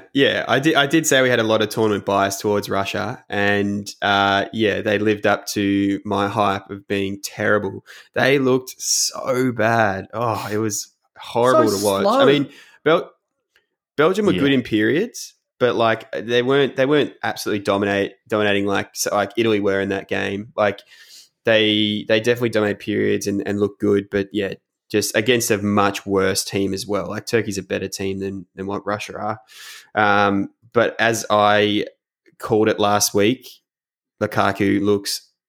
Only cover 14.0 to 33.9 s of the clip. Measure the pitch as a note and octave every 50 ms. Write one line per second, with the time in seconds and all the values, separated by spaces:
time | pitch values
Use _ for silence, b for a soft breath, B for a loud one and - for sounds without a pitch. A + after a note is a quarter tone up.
14 | D3+ F3 F#3+ G#3+ G#3 F#3 F#3 F3+ C#3 C#3 C#3 B2+ A2+ - A2+ G#2+ A2 A2+ C3+ F3
15 | A#3 B3 - - - - - _ _ _ _ - B2 A#2+ - A2 A2+ A2+ A2+ A2+
16 | - - - D2 G#2 A#2 A#2+ B2 B2 B2+ C#3 C#3+ C#3 B2+ - C3+ C3 C#3 D3+ C#3+
17 | A2+ - - _ - A2 - - - - G#2+ G#2 G2+ G#2 G2 G2+ G2+ G2+ G2+ G2
18 | G2 - - _ _ - A2+ G#2+ G#2 G2+ G2+ G2+ G2+ G2+ G2 G2 G2+ - - -
19 | - - G2 G#2 G2 - - A#2+ A2+ A2+ G#2+ G2+ G2+ G2 G2 G2 G2 G2 G2 G2+
20 | - - G2+ G2 G2 G2 G2 G2+ G#2+ - - G#2 G#2 G2+ G2+ - B B B B
21 | B B B B B B _ _ _ A2+ A2+ A2 A2 G#2+ G#2+ G#2+ G#2+ G#2 G#2+ G#2+
22 | - - A2 A2+ A2 A#2 A#2+ A#2+ B2+ A2+ A2 G#2+ G#2+ G#2 G2 - - G#2+ G#2 G#2
23 | G#2 G#2 G#2 G2+ - G2+ G2+ G2 - G2+ G2+ G2+ G#2 G2+ - - G#2+ G2+ G2+ G2+
24 | G2+ - - G2+ G2 - - G#2 G2 F#2 - - _ _ _ _ _ - - G#2
25 | G2 - - A2+ G#2+ B2+ B2 A#2 - - G#2+ G2 G#2 G2+ G2+ G#2 G2 G2+ G2+ -
26 | - G2 G2 F#2+ F#2+ F#2+ G2 - - - - G2 G2 G2 F#2+ F#2+ - G2 G2+ F#2+
27 | E2+ - G#2 G#2+ - - A#2+ A2 G#2 A2+ F#2+ F#2+ F2+ - G2 G2 F#2+ F#2+ - -
28 | G2 G2 F#2+ F#2+ G2 G2 G2 G2 F2+ - _ F#2+ F#2+ G2 G2+ G2 - G2 G#2 G#2+
29 | - - F#2 F#2 G#2 G#2+ A2+ - B B B B B B B B B B - G#2+
30 | G#2+ G#2 G2+ G#2 G2+ G2+ G2 G2 F#2+ - - _ _ _ - A2+ A2 - - -
31 | A2 A#2 A#2 G2+ - - G#2 G#2 G#2 G#2 G#2 G#2 G#2 G#2 G#2 G#2 - - - _
32 | _ _ _ _ _ _ _ - - - A#2 G#2+ A2 A2 - - G#2 G2+ G#2 G#2
33 | - - - G#2 G2+ A2 C3 B2+ - - - _ _ _ _ _ _ _